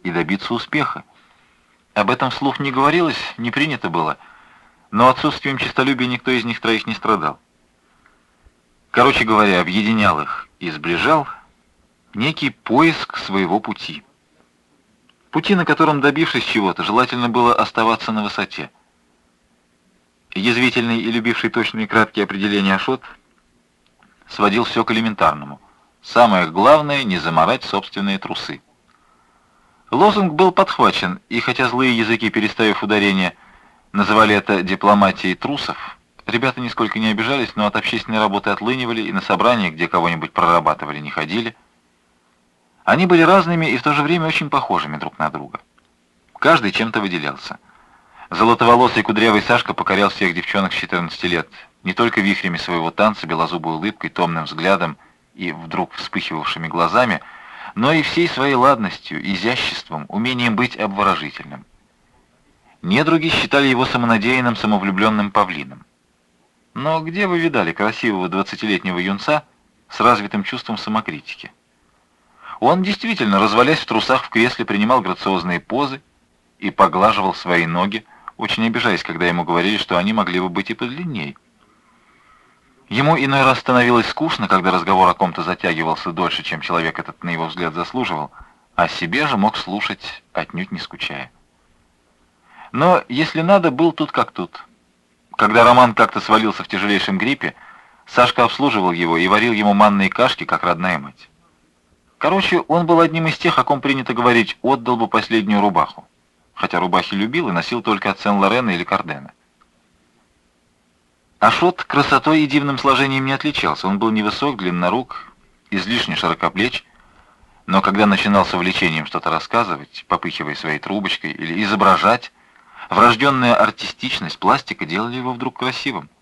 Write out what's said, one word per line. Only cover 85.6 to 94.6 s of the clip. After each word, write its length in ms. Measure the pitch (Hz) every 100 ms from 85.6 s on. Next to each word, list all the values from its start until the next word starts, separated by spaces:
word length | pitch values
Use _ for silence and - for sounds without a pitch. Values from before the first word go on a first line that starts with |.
| 92 80 80 78 92
дольше, 320 | 82 87 -
чем 160 | - 82
человек 400 | - 87 82 80
этот, 240 | 80 -
на 60 | 87
его 160 | 82 82
взгляд, 280 | 85 82
заслуживал, 560 | 80 85 127 107 78 73 - - _ _ -
а 100 | 87
себе 400 | - 85 127 151
же 100 | 113
мог 200 | 107 -
слушать, 640 | - 101 - - - - _
отнюдь 380 | - 78 82 98
не 80 | 82
скучая. 540 | - - - 139 127 _ _ _ _ _ _ _ _ _ _ _ _ - -
Но, 320 | 120 170 180 -
если 320 | 127 156 160
надо, 320 | 170 196 170
был 180 | 131 165
тут 220 | 160 151
как 180 | - -
тут. 340 | - 87 -